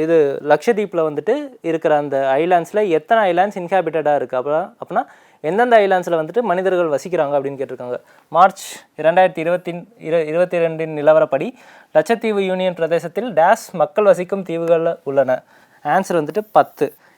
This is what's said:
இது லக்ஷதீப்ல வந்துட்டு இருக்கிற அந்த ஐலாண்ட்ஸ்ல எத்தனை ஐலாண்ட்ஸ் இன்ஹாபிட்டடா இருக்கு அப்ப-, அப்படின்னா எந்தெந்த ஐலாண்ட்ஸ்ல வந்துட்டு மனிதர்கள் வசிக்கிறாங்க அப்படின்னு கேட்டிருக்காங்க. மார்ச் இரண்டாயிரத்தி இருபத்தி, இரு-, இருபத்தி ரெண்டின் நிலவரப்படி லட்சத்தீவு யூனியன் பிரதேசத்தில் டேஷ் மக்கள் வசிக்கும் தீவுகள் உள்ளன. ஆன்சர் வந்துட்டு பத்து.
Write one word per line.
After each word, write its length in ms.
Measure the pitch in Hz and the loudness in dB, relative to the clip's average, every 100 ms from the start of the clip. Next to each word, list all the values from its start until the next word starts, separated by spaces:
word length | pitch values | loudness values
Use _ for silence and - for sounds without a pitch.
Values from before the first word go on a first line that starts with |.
இது 120 | 156 165 143 135 143 | 0 2 2 -2 -2
லக்ஷதீப்ல 500 | 151 - 220 202 170 156 | 0 0 -2 -2 -2 -2
வந்துட்டு 260 | 147 147 269 294 247 165 | -4 -4 -4 -4 -10 -6
இருக்கிற 220 | 160 160 151 | -2 0 0
அந்த 160 | 147 135 135 135 | 0 -2 0 0
ஐலாண்ட்ஸ்ல 380 | 170 180 165 208 214 196 | 2 0 0 -2 0 0
எத்தனை 220 | - 226 202 | 0 0 2
ஐலாண்ட்ஸ் 260 | 170 202 202 | 2 0 -2
இன்ஹாபிட்டடா 520 | 175 190 165 160 147 147 | -2 -2 0 -2 0 0
இருக்கு 160 | 127 127 | 0 -4
அப்ப-, 220 | 131 151 196 _ | -2 -4 -4 _
அப்படின்னா 220 | - 185 262 - _ _ 147 | -6 -6 -6 -12 _ _ -6
எந்தெந்த 260 | 190 247 233 | 0 4 4
ஐலாண்ட்ஸ்ல 340 | 196 185 180 170 | 4 0 0 -2
வந்துட்டு 220 | 156 185 233 | -2 -4 -2
மனிதர்கள் 380 | 175 190 185 170 | -2 0 0 0
வசிக்கிறாங்க 400 | 139 190 170 143 143 | -2 -4 -2 0 -2
அப்படின்னு 220 | 135 139 | -4 -8
கேட்டிருக்காங்க. 380 | 131 127 123 123 _ _ _ 156 | -10 -8 -8 -10 _ _ _ 4
மார்ச் 280 | 190 190 - - _ - | 4 4 -16 -18 _ -2
இரண்டாயிரத்தி 400 | 156 175 185 180 160 | 0 4 2 2 -2
இருபத்தி, 260 | 175 175 170 175 _ 160 | -2 -4 -12 -14 _ -4
இரு-, 160 | 170 156 | -2 -2
இருபத்தி 300 | 160 175 175 | -2 0 0
ரெண்டின் 300 | 165 160 160 156 | -2 -2 -6 -2
நிலவரப்படி 480 | 147 156 156 139 175 - - - _ 156 | 4 4 4 0 -4 -10 -20 -20 _ -2
லட்சத்தீவு 440 | 156 233 226 202 196 | 0 -2 -2 -2 -2
யூனியன் 280 | 185 185 170 | -2 -2 -2
பிரதேசத்தில் 500 | 165 170 165 202 247 165 | -2 -2 -4 -8 -4 2
டேஷ் 260 | 170 220 - 180 | 4 2 0 -4
மக்கள் 280 | 151 - 208 | -2 2 4
வசிக்கும் 340 | 175 180 196 180 | 4 2 -6 -6
தீவுகள் 380 | 165 165 170 165 165 - | -6 0 2 0 -4 -4
உள்ளன. 240 | 139 127 127 _ _ _ _ 147 165 | 0 0 0 _ _ _ _ -2 -2
ஆன்சர் 240 | 196 175 | 0 -2
வந்துட்டு 220 | 147 156 208 - | -2 -4 0 2
பத்து. 280 | 139 - 143 - _ | 2 -2 -6 -6 _